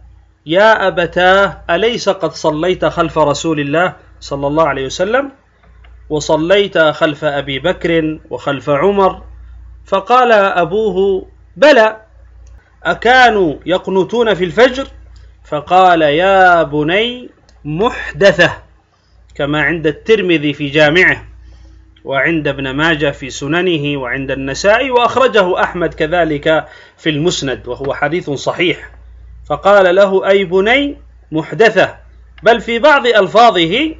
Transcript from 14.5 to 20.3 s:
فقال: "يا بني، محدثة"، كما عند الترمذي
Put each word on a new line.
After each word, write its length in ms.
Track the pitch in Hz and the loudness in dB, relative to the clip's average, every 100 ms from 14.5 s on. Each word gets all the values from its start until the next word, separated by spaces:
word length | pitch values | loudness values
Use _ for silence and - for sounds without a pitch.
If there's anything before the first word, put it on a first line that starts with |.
| 160 254 254 269 - - - - - | 2 2 2 -10 -14 -20 -20 -20 -20
فقال: 580 | - 151 143 180 185 165 | -8 -8 2 4 4 4
"يا 600 | 151 151 190 190 185 175 | 2 2 2 4 4 4
بني، 680 | 151 151 151 190 240 247 247 _ _ _ | 2 -2 0 0 -2 -6 -16 _ _ _
محدثة"، 880 | 147 156 233 - - 147 196 160 175 - - _ _ _ _ _ _ | -10 -4 -4 -4 -12 2 2 4 0 0 -18 _ _ _ _ _ _
كما 280 | - 143 151 | -8 -4 -2
عند 240 | 143 170 151 | -2 -2 -4
الترمذي 680 | 147 - 220 185 | -4 0 0 2